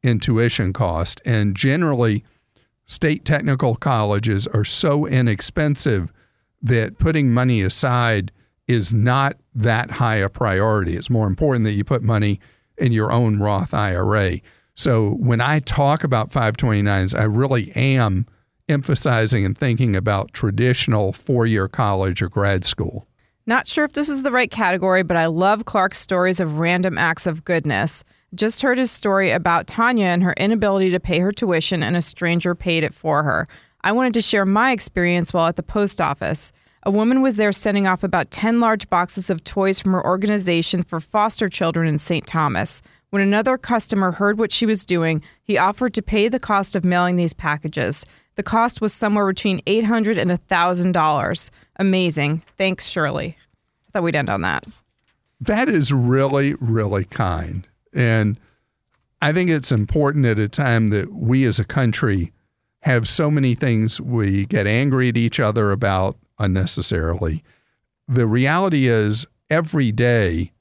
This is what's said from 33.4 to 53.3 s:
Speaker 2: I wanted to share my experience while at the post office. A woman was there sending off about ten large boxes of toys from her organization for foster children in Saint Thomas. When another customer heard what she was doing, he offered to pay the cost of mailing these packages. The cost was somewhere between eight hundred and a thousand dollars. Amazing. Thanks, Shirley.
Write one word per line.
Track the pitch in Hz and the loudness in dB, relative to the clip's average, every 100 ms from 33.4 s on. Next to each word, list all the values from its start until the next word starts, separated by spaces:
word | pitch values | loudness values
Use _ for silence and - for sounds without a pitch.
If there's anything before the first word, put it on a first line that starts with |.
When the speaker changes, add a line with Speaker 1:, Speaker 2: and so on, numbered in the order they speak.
| - - _ _ | -4 -10 _ _
Speaker 2:
I | - | -2
wanted | 226 254 226 | 0 0 0
to | |
share | 208 214 190 | 0 0 2
my | 202 254 | 2 2
experience | 254 - - 175 175 170 | 0 -2 0 0 0 0
while | 180 165 | 0 -2
at | 175 | -2
the | |
post | 165 214 202 - | -6 -2 -2 0
office. | 156 - - 156 - _ _ _ | -4 -2 -4 -4 -6 _ _ _
A | - | -2
woman | 202 220 262 | 0 2 2
was | 262 208 | 2 2
there | 208 | 0
sending | 190 214 202 196 | 0 0 0 0
off | 185 | 0
about | 190 180 - | 0 -2 -4
ten | - 220 233 | -2 0 2
large | 233 220 - | 2 0 -2
boxes | 175 180 - 185 | -2 -2 -4 -2
of | 170 | -4
toys | - - 196 190 | -4 -2 0 0
from | 196 | 0
her | 185 | 0
organization | - 185 208 208 185 170 165 180 | 0 0 0 0 0 0 0 -2
for | 175 165 | -4 -8
foster | - 214 214 - 202 | -4 -2 0 0 -4
children | - 165 165 165 | -2 -2 0 0
in | 151 | 0
Saint | - 165 - | -2 -4 -4
Thomas. | 165 147 92 - - - _ _ | -2 0 -2 -2 -4 -6 _ _
When | 202 | 0
another | 196 208 220 254 | 2 2 0 -2
customer | - 240 - 202 185 | -2 -2 0 -2 -2
heard | 170 202 214 | 0 -2 0
what | 214 | -2
she | - 220 | 0 0
was | 214 - | 0 0
doing, | 180 165 156 - _ | 0 0 -2 -6 _
he | - 202 | -2 2
offered | 185 202 247 | 2 0 -2
to | 220 | -2
pay | - 214 220 | -2 0 0
the | 254 | -2
cost | - 202 196 196 | 0 0 0 -2
of | |
mailing | 180 180 180 180 | 0 2 2 2
these | 170 | 0
packages. | - 165 147 151 151 98 139 - - _ - | -2 -4 -4 -4 -4 -2 -2 -4 -12 _ -10
The | |
cost | - 226 240 - | -2 0 0 0
was | 214 | -2
somewhere | - 214 208 196 | 0 0 0 0
between | 185 208 185 - | 0 -2 -2 0
eight | 214 | 0
hundred | 220 233 214 214 | 2 0 0 0
and | 180 | 0
a | 175 | -2
thousand | _ 180 175 180 180 | _ 0 2 2 0
dollars. | 175 156 147 90 170 - _ _ - | 2 2 0 -2 -2 -4 _ _ -2
Amazing. | 196 185 180 156 143 160 - _ | 0 2 0 0 -2 -4 -8 _
Thanks, | 190 185 - | -2 -2 -4
Shirley. | - 151 143 156 | -2 -2 -4 -8